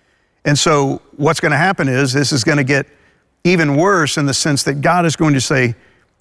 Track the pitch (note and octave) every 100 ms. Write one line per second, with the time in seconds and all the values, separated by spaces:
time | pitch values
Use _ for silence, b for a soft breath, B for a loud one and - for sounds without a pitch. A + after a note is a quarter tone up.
0 | _ _ _ _ D3+ C#3+ F3 D3+ C#3 -
1 | - - D3+ D#3+ E3 D3 F3+ G3 C#3 B2+
2 | C#3 C3 C#3+ C#3 C3 D3 C3+ C#3 - b
3 | b b b _ E3+ F3+ D3+ C#3 F#3 F#3+
4 | D3 - C#3+ B2+ D#3+ C#3 - C#3+ E3 F3
5 | E3+ - D#3+ C#3 - C#3 B2 A#2 b b
6 | b b